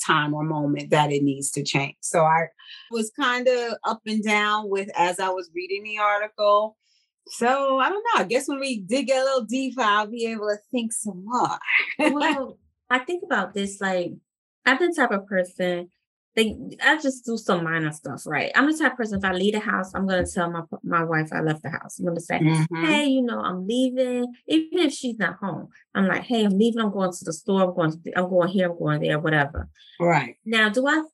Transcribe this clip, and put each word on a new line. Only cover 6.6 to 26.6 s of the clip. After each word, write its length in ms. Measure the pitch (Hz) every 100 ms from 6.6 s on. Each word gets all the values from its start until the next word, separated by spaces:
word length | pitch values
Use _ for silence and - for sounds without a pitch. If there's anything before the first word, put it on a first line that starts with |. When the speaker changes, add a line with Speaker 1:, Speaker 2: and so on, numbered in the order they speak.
| 220 - _ _ _ _ -
Speaker 1:
So 480 | - 233 269 269 269
I 100 | 262
don't 140 | 403 466 440
know. 60 |
I 40 | 180
guess 220 | 247 277
when 120 | 277
we 220 | 269 226
dig 280 | 180 262 233
a 40 | 262
little 300 | 262 262 214
deeper, 360 | 254 269 240
I'll 260 | 214 208 208
be 180 | 233 226
able 200 | 226 208
to 100 | 208 _
think 200 | 247 226
some 300 | - 208 180 196
more. 320 | 247 - - - - - -
<laughs> 140 | 302
Speaker 2:
Well, 440 | 285 311 285 247 - _ _ -
I 100 | 254
think 240 | - 349
about 300 | - 233 185
this, 260 | 202 196 -
like, 320 | 196 185 175 - _ _ _ _ 254
I'm 120 | 262
the 140 | 349 330
type 160 | 247
of 160 | 202 196
person, 640 | 190 180 - 180 175 175 _ _ _ _ -
like, 160 | 220 - - -
I 140 | 269 311
just 240 | 277 262 -
do 100 | 226
some 280 | - 180
minor 280 | 160 165 156
stuff, 300 | 156 147 127 -
right? 240 | 143 92 -
I'm 160 | 277
the 60 | 311
type 140 | 285
of 60 | -
person, 180 | 220 196
if 80 | 196
I 80 |
leave 200 | 180 202 214
the 40 |
house, 320 | 214 196 185 175
I'm 120 | 190
gonna 160 | 185 170
tell 240 | - 170
my, 100 | 170 160 -
my 200 | - 170
wife 260 | 165 160 160
I 80 | 165
left 220 | 156 156
the 60 | 139
house. 260 | - - -
I'm 80 | 180
gonna 140 | 170
say, 220 | 170 175
Speaker 1:
Mm-hmm. 320 | 156 160 160 330 320
Speaker 2:
"Hey, 200 | 294 294
you 160 | 262
know, 160 | 240 214
I'm 260 | - 185 190
leaving," 640 | 240 262 254 254 247 247 240 -
even 320 | 311 320 359
if 140 | 311
she's 240 | - 254 226
not 200 | 175 -
home. 320 | 196 156 - _ _ 196
I'm 100 | 190
like, 160 | 170 185
"Hey, 200 | 233 208
I'm 100 |
leaving. 220 | 190